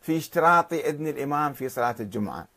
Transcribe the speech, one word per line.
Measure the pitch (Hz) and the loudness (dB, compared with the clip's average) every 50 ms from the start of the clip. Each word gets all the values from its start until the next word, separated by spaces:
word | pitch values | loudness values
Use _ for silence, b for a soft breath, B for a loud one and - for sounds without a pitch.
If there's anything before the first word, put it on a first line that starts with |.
في | _ - 160 | _ -2 -2
اشتراط | 160 151 - - 170 160 165 175 170 165 - 170 | -2 -2 -2 0 4 6 6 6 6 4 2 -2
إذن | 160 - 139 156 147 156 | -2 -2 -2 -2 -2 -4
الإمام | 156 147 - 139 143 147 147 151 147 135 | -6 -4 -4 -4 -2 0 0 0 -2 -2
في | - 131 131 | -4 -6 -6
صلاة | - - 120 120 120 - | -2 0 0 0 0 -2
الجمعة. | 117 101 95 120 104 92 64 73 80 - _ | -6 -6 -2 -4 -4 -2 -4 -8 -12 -14 _